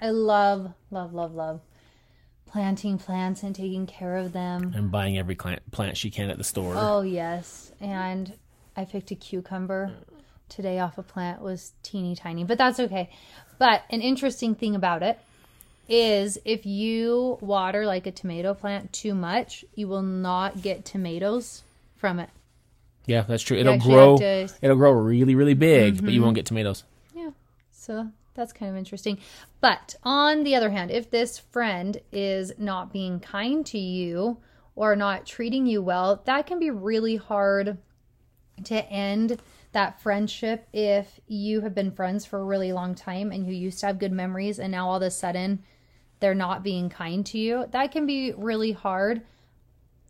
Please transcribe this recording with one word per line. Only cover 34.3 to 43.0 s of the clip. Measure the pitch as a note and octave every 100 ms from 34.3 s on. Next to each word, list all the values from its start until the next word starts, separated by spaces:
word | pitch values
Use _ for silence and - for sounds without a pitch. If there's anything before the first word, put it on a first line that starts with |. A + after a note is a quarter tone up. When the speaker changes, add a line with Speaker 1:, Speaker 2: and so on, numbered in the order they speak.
| A#3 _ _ _ -
Speaker 1:
or | G#3+ G#3
not | G3+ F#3+ -
treating | - A#3 C4 B3+
you | G#3+
well, | F3+ F3+ F#3 G3+ -
that | C4+ D4
can | F4+
be | D#4+
really | A3 G3 A3 A3+ A3
hard | - G#3 G3 G3 G3 F#3+ - _ _ _ _ _ _ - F#3+
to | A3 -
end | G3+ G3 G#3 A3+ A#3 - - _
that | G#3+ G3 -
friendship | G#3+ G3+ G#3+ - A3 A3+ -
if | G#3 G#3 G3+ G3 - -
you | G#3 G#3 G#3+
have | G#3+
been | G3 G3
friends | F#3 F#3 G3+ G3+
for | G3+
a |
really | G3 G3 F#3
long | F3+ F3+
time | F3+